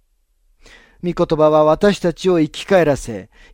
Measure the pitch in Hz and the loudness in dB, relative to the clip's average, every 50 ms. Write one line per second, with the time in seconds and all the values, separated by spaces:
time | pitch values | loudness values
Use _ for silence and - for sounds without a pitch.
0 | _ _ _ _ _ _ _ _ _ _ _ _ - - - - - _ _ - | _ _ _ _ _ _ _ _ _ _ _ _ -20 -20 -20 -20 -20 _ _ -8
1 | - 175 165 - 175 - 165 151 156 156 151 156 151 151 156 - 202 208 190 - | -8 -6 -2 -2 -2 -2 0 2 2 2 4 4 2 2 2 2 2 0 0 0
2 | - 175 160 - - 190 180 165 151 135 - - - - 196 180 160 147 135 - | -4 -4 -4 -2 -2 0 2 2 0 -2 -4 -12 -4 0 2 2 2 2 0 -4
3 | - - 110 95 - - _ _ - - | -4 -12 -12 -12 -14 -16 _ _ -20 -20